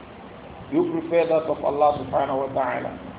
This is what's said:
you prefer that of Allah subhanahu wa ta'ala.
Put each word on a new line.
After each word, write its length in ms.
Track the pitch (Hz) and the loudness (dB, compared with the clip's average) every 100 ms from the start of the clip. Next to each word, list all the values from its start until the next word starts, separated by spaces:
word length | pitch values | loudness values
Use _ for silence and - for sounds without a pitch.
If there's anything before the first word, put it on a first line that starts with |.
| - - - - - - - | -16 -16 -16 -16 -16 -14 -2
you 180 | 147 175 | 0 2
prefer 340 | 165 160 170 165 | 0 2 4 4
that 160 | 160 160 | 4 2
of 140 | 147 143 | 0 0
Allah 340 | 143 151 143 127 | 4 4 4 0
subhanahu 420 | 147 139 135 135 | 0 0 0 0
wa 160 | - | 0
ta'ala. 360 | 127 123 - - - | 0 -2 -6 -8 -12